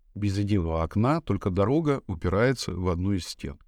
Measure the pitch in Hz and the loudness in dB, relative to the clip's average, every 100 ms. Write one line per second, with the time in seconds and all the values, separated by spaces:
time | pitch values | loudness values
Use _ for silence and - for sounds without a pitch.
0 | _ 98 101 98 101 104 82 82 80 101 | _ -4 -2 0 2 2 2 0 0 2
1 | 120 160 - 98 101 90 98 147 151 139 | 2 2 0 -2 0 0 2 2 2 -2
2 | - 82 90 95 127 131 - 87 90 85 | -4 -4 0 2 2 0 -4 -4 -2 0
3 | 92 98 - - 76 - | 0 -2 -4 -10 -12 -12